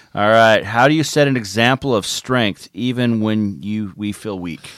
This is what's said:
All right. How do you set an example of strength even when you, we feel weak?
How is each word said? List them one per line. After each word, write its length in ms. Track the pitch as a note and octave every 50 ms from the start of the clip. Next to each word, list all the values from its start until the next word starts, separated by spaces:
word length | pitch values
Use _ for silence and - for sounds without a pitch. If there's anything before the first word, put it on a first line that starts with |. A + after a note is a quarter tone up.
| _ _ -
All 140 | - G2+ G#2+
right. 340 | A2 A2+ A2+ A2+ A2 G2+ -
How 240 | G2 A2 A#2 B2 C#3+
do 60 | D3+
you 100 | D#3+ D3+
set 240 | - - D3+ D3 C#3+
an 100 | C3+ B2
example 580 | A2 G2+ F#2+ A2 A#2 A#2+ C3 B2+ - C#3 B2
of 100 | G#2 -
strength 640 | - - - - - B2+ B2+ A#2 G#2 F2 - - - -
even 480 | F2 A#2+ B2 B2 B2 B2 A#2+ A#2 A2
when 400 | G#2+ A2 G#2+ G#2+ G#2+ G2+ G2 C#2+
you, 320 | C#2 G2+ G#2+ G#2+ G#2+ G2 -
we 160 | - G#2 G#2
feel 260 | G2+ - - G#2+ G2+ F#2
weak? 300 | F2+ F2 D#2 - - - -